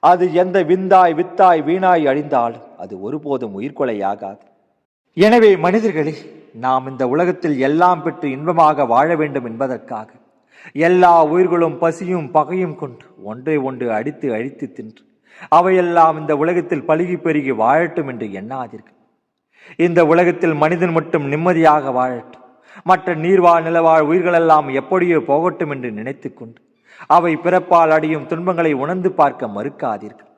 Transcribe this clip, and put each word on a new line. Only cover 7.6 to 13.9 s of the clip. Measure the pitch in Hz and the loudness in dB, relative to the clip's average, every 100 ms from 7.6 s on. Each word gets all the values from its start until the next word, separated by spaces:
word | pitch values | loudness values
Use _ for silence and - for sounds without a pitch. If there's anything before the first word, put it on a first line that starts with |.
| 135 156 180 175 | 0 2 2 2
பெற்று | 151 - 143 | -4 -6 -8
இன்பமாக | 131 156 170 156 147 131 | -6 -4 2 2 2 0
வாழ | 117 151 165 | 2 2 0
வேண்டும் | 151 139 120 | -2 -4 -8
என்பதற்காக | 113 131 120 - 113 107 _ _ _ _ _ - 143 | -8 -6 -8 -10 -14 -14 _ _ _ _ _ -16 -2
எல்லா | 165 180 180 170 156 | 2 4 6 6 4
உயிர்களும் | 170 185 170 165 160 | 2 2 2 0 0
பசியும் | 165 165 180 180 143 | -2 -2 -6 -6 -2
பகையும் | 151 147 185 180 147 | -2 0 -4 -6 -8
கொண்டு | 139 117 - _ | -12 -14 -20 _
ஒன்றை | 98 113 131 151 | -16 -10 -4 -2
ஒன்று | 131 127 120 | -2 -6 -4